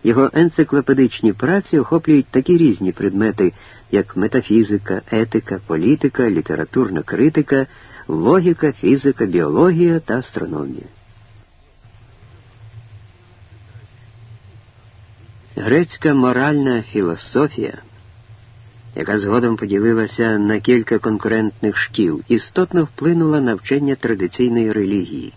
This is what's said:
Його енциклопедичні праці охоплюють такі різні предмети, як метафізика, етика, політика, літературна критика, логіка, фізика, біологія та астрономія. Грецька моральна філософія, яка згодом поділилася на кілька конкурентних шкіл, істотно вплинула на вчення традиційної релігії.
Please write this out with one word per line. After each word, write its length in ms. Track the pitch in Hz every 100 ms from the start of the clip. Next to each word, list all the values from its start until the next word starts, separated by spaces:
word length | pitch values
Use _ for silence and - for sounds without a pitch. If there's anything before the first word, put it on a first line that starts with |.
Його 260 | 117 117 135
енциклопедичні 1000 | 151 170 160 151 143 139 135 123 - 113
праці 460 | 98 131 196 - 156
охоплюють 460 | 123 165 160 147 -
такі 320 | 131 135 175
різні 340 | 160 98 92
предмети, 640 | - 98 95 110 107 92 - - - -
як 260 | 101 95 92
метафізика, 840 | 101 127 - 110 104 101 101 95 -
етика, 480 | 113 113 110 - 95 -
політика, 640 | 80 92 151 139 - 120
літературна 720 | 87 - 78 78 123 110 85
критика, 680 | - 90 147 156 143 139 131 - - - -
логіка, 640 | 78 95 185 175 165 151
фізика, 540 | - - 139 139 127 104
біологія 760 | 87 76 82 175 165 175 165
та 180 | 160 117
астрономія. 680 | - - 82 76 69 - - _ _ - - - _ _ _ _ - - - - - - - - - - - - - _ - - - - - - - - - - 113 113 - - - - - - - - - - - -
Грецька 580 | 101 147 170 - 160
моральна 680 | 139 127 123 143 147 135 120
філософія, 920 | 107 107 87 82 - 127 147 - - - - - - - - - - - - - - -
яка 240 | 98 104
згодом 380 | 101 117 117 110
поділилася 800 | 104 101 113 113 107 - 113 107
на 200 | 104 107
кілька 400 | 107 123 110 110
конкурентних 800 | 117 104 110 110 107 - 107 -
шкіл, 440 | - - 90 78 -
істотно 560 | 117 - - 180 175
вплинула 580 | 151 - 151 170 160 151
на 140 | 127 95
вчення 400 | - 139 143 131
традиційної 760 | 117 104 90 - 123 117 110
релігії. 640 | 107 98 101 82 73 60